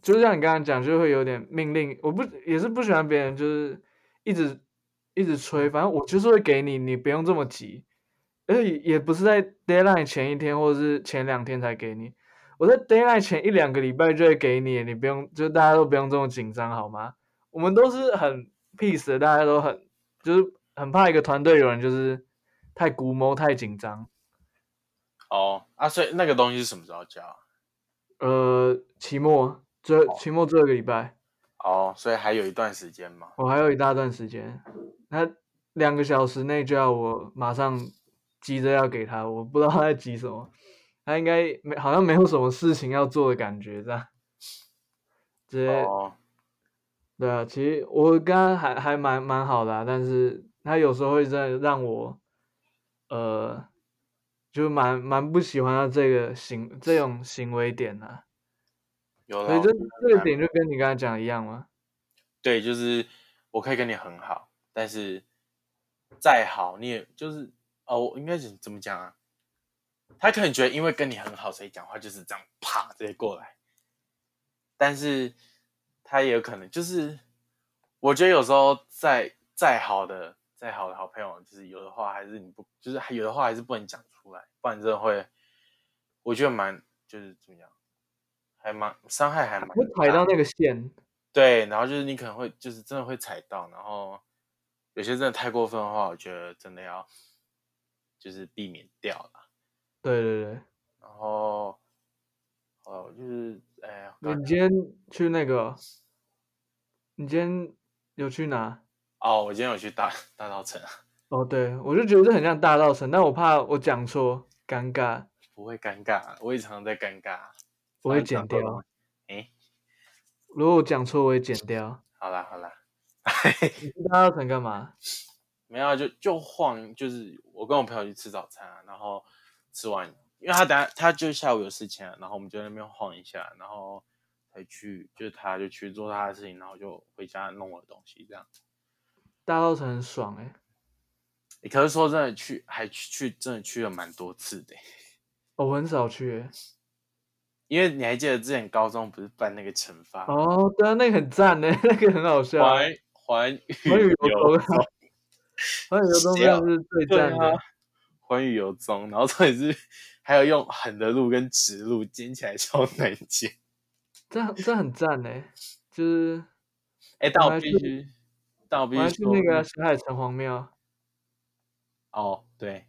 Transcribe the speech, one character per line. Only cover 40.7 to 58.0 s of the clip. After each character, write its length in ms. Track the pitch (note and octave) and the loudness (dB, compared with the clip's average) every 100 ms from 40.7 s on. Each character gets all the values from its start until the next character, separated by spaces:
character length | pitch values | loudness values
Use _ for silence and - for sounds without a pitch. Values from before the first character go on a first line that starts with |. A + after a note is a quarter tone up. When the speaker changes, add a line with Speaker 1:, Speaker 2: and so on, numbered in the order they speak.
| _ _ _ | _ _ _
Speaker 1:
他 140 | - D#3 | -6 -2
应 60 | E3 | 2
该 340 | E3+ E3+ - | 2 2 -2
没， 120 | D3 D3 | -8 -4
好 140 | C#3 | 2
像 120 | D#3 | 4
没 100 | F#3 | 6
有 120 | D#3+ F#3 | 6 6
什 120 | D#3 | 4
么 140 | B2+ | 2
事 240 | B2+ E3+ D#3 | 2 0 0
情 160 | C3+ | 0
要 140 | C#3 C#3 | 0 0
做 240 | D3 C3+ | 2 2
的 60 | B2 | 2
感 240 | G#2+ G#2 | -4 -8
觉 240 | G#2 G#2 | -12 -12
这 80 | G#2 | -8
样。 160 | A#2+ A#2+ _ _ _ - - _ _ _ _ _ _ _ _ _ | -8 -10 _ _ _ -20 -20 _ _ _ _ _ _ _ _ _
直 180 | C3 C3 | -4 0
接 160 | C3+ | 0
Speaker 2:
哦。 300 | G2 G2 G2 - _ _ _ _ _ _ _ _ _ _ | 0 -4 -6 -12 _ _ _ _ _ _ _ _ _ _
Speaker 1:
对 120 | B2+ | -4
啊， 140 | A#2+ | -2
其 200 | A#2 C3+ | -4 -4
实 220 | C#3 D#3 - | -2 -2 -2
我 220 | - D#3 E3 | 4 6 6
跟 140 | D#3+ | 4
他 220 | F#3 F#3 F#3 | 4 4 2
还， 240 | D3+ B2 | 0 -2
还 160 | C#3 D3 | -2 0
蛮， 260 | C#3+ C3 | 0 -2
蛮 240 | C3 C3 C3+ | -2 -2 0
好 200 | B2 A2 | 0 0
的 80 | |
啊， 100 | A2 A#2 | -2 -2
但 180 | B2+ | -2
是 420 | B2+ B2+ B2 - - _ | 0 2 0 -2 -16 _
他 140 | D3+ D#3+ | -2 2
有 160 | D3+ | 2
时 100 | B2+ | 2
候 100 | C#3 | 0
会 120 | D3 C#3 | 2 2
真 80 | |
的 240 | C#3+ C3+ C3 | 0 -2 -2
让 240 | C#3+ C#3 | 0 0
我， 360 | B2 A2+ A#2 C3 _ _ _ _ _ _ _ _ _ | -2 -6 -8 -12 _ _ _ _ _ _ _ _ _
呃， 580 | A#2+ A#2 A2 A2+ A#2+ - _ _ _ _ _ _ _ _ | -6 -4 -4 -6 -10 -16 _ _ _ _ _ _ _ _
就 180 | C#3+ D3+ | -4 -2
蛮， 300 | D3 B2+ B2+ | 2 0 0
蛮 320 | B2+ C3+ D3 | -2 -2 2
不 80 | E3 | 0
喜 220 | E3+ C#3 | 0 0
欢 120 | B2+ | 0
他 140 | C3 C#3 | 2 2
这 220 | C3+ C3+ | 2 4
个 260 | B2 A#2+ B2 | 4 0 -8
行-， 420 | - A#2 A#2 C3+ | -12 -12 -12 -10
这 160 | D#3+ E3 | 0 2
种 260 | C3+ A#2+ | 2 -4
行 300 | B2 - B2 | -12 -10 -6
为 180 | A#2+ A#2+ | -2 -4
点 300 | A#2+ A#2 G2+ | -4 -8 -8